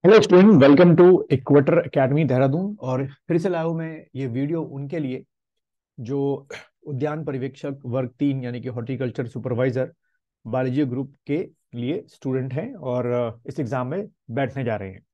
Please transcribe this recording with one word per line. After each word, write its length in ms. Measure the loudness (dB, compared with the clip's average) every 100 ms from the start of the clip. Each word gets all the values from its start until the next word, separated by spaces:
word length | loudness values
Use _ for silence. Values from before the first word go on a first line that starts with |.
Hello 220 | 8 6 6
student, 300 | 6 8 8
welcome 360 | 8 8 6 8
to 180 | 8 6 2
Equator 520 | -4 4 4 4 0 0
Academy 400 | 0 0 2 0
देहरादून। 500 | 2 2 0 -6 -8
और 260 | -6 -6 -6 _ -4
फिर 100 | -2
से 120 | -2
लाया 140 | -4
हूं 100 | -4
मैं 320 | -6 -8 -12 _
ये 120 | -10 -6
वीडियो 360 | -6 -4 -6
उनके 360 | -8 -12 -10 -8
लिए 260 | -8 -10 _ _ _ _ _ _ _ -16
जो 480 | -8 -4 -4 -4 _ -18 _ _ -12
उद्यान 380 | -6 -6 -6
पर्यवेक्षक 540 | -8 -8 -8 -10 -12 -12
वर्ग 240 | -8 -6 -6
तीन 340 | _ -4 -4
यानी 180 | -8 -10
कि 60 | -10
हॉर्टिकल्चर 600 | -10 -8 -6 -6 -6 -10
सुपरवाइजर 680 | -8 -6 -2 -2 -2 -6 _ _ _ _ _ -8
बायोलॉजी 380 | -4 -2 -2
ग्रुप 300 | -2 -4 -10 _ -8
के 220 | -6 -6 _ _
लिए 280 | -10 -6 -8 -10
स्टूडेंट 460 | _ -6 -6 -6
हैं 220 | -8 -10
और, 300 | -12 -6 -4
अ, 320 | -2 -2 -4 -8
इस 140 | -12 -8
एग्जाम 280 | -6 -6 -6
में 220 | -8 -10 _ -10
बैठने 320 | -6 -6 -6
जा 120 | -6
रहे 140 | -6 -10
हैं। 120 | -16 _